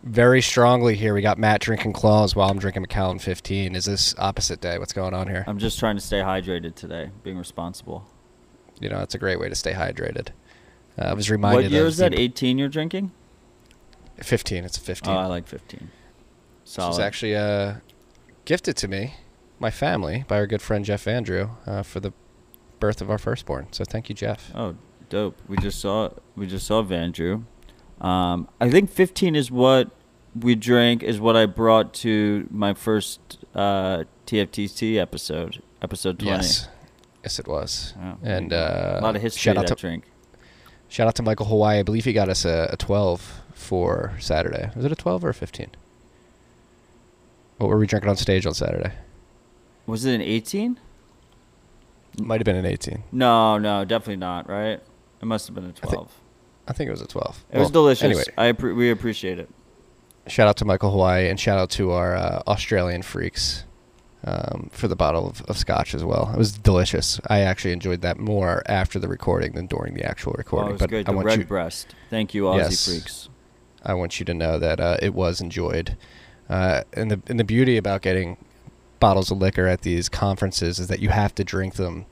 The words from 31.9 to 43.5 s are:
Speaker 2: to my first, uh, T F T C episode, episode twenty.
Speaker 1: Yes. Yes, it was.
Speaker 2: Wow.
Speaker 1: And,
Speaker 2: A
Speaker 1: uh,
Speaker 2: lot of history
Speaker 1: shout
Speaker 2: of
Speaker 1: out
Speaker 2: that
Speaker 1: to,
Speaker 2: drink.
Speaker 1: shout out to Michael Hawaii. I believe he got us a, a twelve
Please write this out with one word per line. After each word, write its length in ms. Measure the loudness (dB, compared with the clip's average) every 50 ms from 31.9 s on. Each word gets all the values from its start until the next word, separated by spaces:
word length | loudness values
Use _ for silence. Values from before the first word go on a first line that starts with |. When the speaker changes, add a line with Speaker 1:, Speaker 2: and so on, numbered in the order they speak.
| -4
Speaker 2:
to 500 | -6 -2 0 2 2 2 2 0 -2 -4 -6
my 220 | -6 -2 -2 -2 -2
first, 680 | -2 0 0 0 0 0 -4 -10 -12 -16 _ -20 -20 -20 -12 _
uh, 480 | -2 0 0 2 0 0 0 -2 -2 -4 -8 _ _ _
T 160 | -2 0 0
F 100 | 0 0
T 160 | -2 -6 -6 -6
C 320 | -4 -4 -2 0 2 0
episode, 640 | 0 -2 -4 -10 -8 -6 -6 -6 -6 -6 -10 -14 -16 _ _ _
episode 380 | -10 -8 -8 -4 -4 -4 -4 -2
twenty. 160 | -2 -2 0
Speaker 1:
Yes. 320 | 0 0 0 0 -2 -2 -8 -16 -20 -20 -20 _ _ _ _ _ _ _
Yes, 160 | -10 -8 -8
it 80 | -6 -4
was. 460 | -4 -4 -4 -4 -8 -8 -8 -10 -12 -12
Speaker 2:
Wow. 200 | -12 -12 -12 -8
Speaker 1:
And, 300 | -6 -4 -4 -2 -2 -2
Speaker 2:
A 460 | -2 0 0 0 0 -2 -2 -2 -2 0
Speaker 1:
uh, 20 |
Speaker 2:
lot 140 | 0 0 0
of 60 | 0
history 180 | -2 -4 -4 0
Speaker 1:
shout 160 | 2 2 4
Speaker 2:
of 80 | 4 2
Speaker 1:
out 40 | 0
Speaker 2:
that 80 | -2 -2
Speaker 1:
to, 40 |
Speaker 2:
drink. 300 | -4 -8 -8 -8 -10 _ _ _ _ _ _ -20 -20 -20 -20 -20 -20 -20 -20 _ _ _
Speaker 1:
shout 180 | -2 2 2 2
out 80 | 2
to 80 | 2 0
Michael 220 | 0 0 0 0
Hawaii. 340 | 2 4 4 6 6 6 4
I 40 | 4
believe 200 | 2 0 0 0
he 80 | 2
got 160 | 2 2 2 2
us 160 | 2 0 2
a, 260 | 2 2 2 2 0
a 40 | -2
twelve 640 | -6 -2 0 2 2 4 2 0 -2 -4 -14 -18 -18 -20 -20